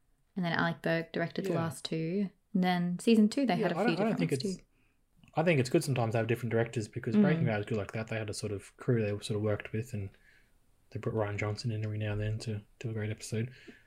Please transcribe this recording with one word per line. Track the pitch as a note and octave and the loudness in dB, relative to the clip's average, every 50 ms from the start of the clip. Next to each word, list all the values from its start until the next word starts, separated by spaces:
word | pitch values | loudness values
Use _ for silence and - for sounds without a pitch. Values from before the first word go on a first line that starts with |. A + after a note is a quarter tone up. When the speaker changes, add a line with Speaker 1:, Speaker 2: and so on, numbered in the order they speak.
| _ _ _ _ _ _ _ | _ _ _ _ _ _ _
Speaker 1:
and | - F3 | -4 -2
then | E3+ D#3+ | 0 0
Alec | - E3+ E3+ E3 - | 0 0 0 -2 -2
Berg | - E3 E3 E3 E3 - | -2 -2 0 0 -2 -4
directed | - F3+ E3+ E3 - - F#3+ | -4 -4 -4 -2 -4 -4 -2
the | F#3+ | -2
Speaker 2:
Yeah. | E3+ E3 | 0 0
Speaker 1:
last | E3 E3 - - - | -2 -2 -4 -8 -6
two. | - E3 D#3+ D#3+ D#3+ F3+ G3+ G#3 F#3 - _ _ _ - | -4 -4 -2 -2 -2 -2 -2 -2 -4 -6 _ _ _ 0
And | F#3+ F3+ | 2 4
then | F3+ F3+ F3 F3 F3 F3+ F3+ | 4 2 2 0 0 -2 2
season | - A#3 A#3 A3 G#3+ G#3+ | 4 6 8 8 8 6
two, | - C#4 C#4 | 4 2 2
they | A3 F3+ | 2 2
had | F3 A3 F3 | 2 2 0
Speaker 2:
Yeah, | - | 0
Speaker 1:
a | E3 | 2
Speaker 2:
I | D4 | 2
Speaker 1:
few | C#4+ E4+ | 2 2
Speaker 2:
don't, | E3+ G3+ | 2 2
I | A3+ | 0
don't | |
Speaker 1:
different | G3+ - | 2 0
Speaker 2:
think | F3 E3 | 0 0
Speaker 1:
ones | D3+ C3 - | 0 -2 -2
Speaker 2:
it's, | G3 F#3 | -4 -6
Speaker 1:
too. | - - _ _ _ _ _ _ _ _ _ _ _ - - - | -6 -10 _ _ _ _ _ _ _ _ _ _ _ -20 -6 -2
Speaker 2:
I | D3+ | 0
think | D#3+ F3+ E3 C#3 | 2 4 4 4
it's | A#2+ - | 4 4
good | - E3+ D#3 | 2 2 2
sometimes | D3 C3 A#2+ A#2 A2+ | 2 0 0 0 2
to | A2 A#2 | 2 0
have | A2+ | 2
different | A2 A#2 A2+ - A2+ | 2 0 0 0 0
directors | A2+ A2+ A#2 A#2 - B2 A2 - | 2 2 0 0 -2 -4 -6 -4
because | - A#2+ - A#2+ D#3 | -8 -8 -4 2 4
Speaker 1:
Mm. | G#3 | 6
Speaker 2:
Breaking | G#3 G2 - E3 C#3+ | 6 6 4 4 2
Bad | A#2+ G#2+ G#2 | 2 0 0
was | G#2 | -2
good | - A#2 | -2 -2
like | G#2+ G2 - | -4 -4 -4
that. | - A2+ A2 - | -6 -8 -6 -4
They | A2+ | -4
had | A2 A2 G#2 | -4 -4 -6
a | G2 | -6
sort | - - G#2 | -6 -6 -6
of | G#2 G2 - - - - | -6 -8 -10 -14 -20 -4
crew | - - B2 A2+ | 0 2 2 2
they | G#2+ G#2 | 2 0
sort | G#2 G#2 - - A2 | -2 -4 -4 -4 -2
of | G#2 | 0
worked | G#2+ G#2+ G#2 G#2 - - - | 0 0 0 -2 -4 -6 -6
with, | A2 A2+ - | -6 -6 -6
and | - G2+ G2 G2 - _ _ - - - _ _ _ _ _ _ _ _ _ _ | -6 -8 -8 -8 -12 _ _ -20 -20 -20 _ _ _ _ _ _ _ _ _ _
they | - A2 | -12 -6
put | - A#2 | -6 -2
Rian | G#2 A2 G#2+ G#2 G#2 | 0 0 0 0 -2
Johnson | G2+ G#2+ G#2 G#2 - - A#2+ | -2 -2 -4 -4 -2 -2 -2
in | A2 G#2+ A2 | -2 -2 -2
every | G#2+ G#2+ G#2+ | -4 -4 -2
now | G#2+ G#2 | -2 -2
and | G#2 G#2 | -2 -2
then | G#2+ G#2+ G#2+ A2 | -2 -2 -2 -4
to | - A2+ G#2+ G2+ - _ _ - | -4 -6 -6 -6 -8 _ _ -10
do | - A#2 | -8 -6
a | A2 | -4
great | A2 G#2 G#2+ | -4 -4 -4
episode. | G#2+ - - - G#2+ G#2+ A2+ B2 - - - - - - _ | -4 -6 -6 -4 -4 -4 -4 -4 -8 -14 -20 -20 -20 -18 _